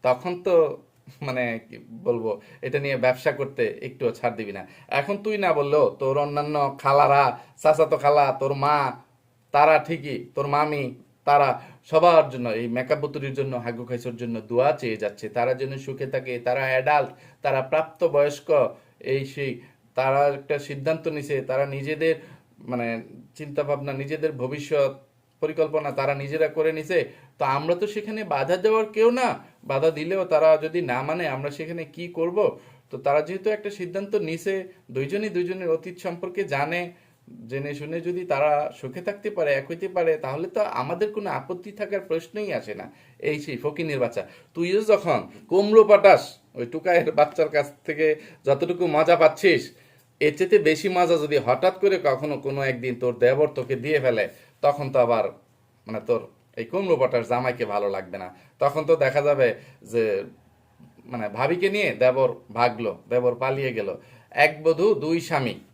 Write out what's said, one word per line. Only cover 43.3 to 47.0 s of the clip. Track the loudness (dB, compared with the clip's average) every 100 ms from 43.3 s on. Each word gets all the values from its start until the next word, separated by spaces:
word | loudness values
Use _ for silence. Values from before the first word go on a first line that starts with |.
| -4
সেই | -6 -6
ফকিনের | -6 -6 -6 -2
বাচ্চা, | -2 -4 -10 -16 _
তুইও | -6 0 0
যখন | 4 2 4 -2 -2 -18 0
কুমড়ো | 2 6 8
পাঠাস | 10 10 10 8 4 -16 _
ওই | -10 -8
টুকাইয়ের | -6 2 2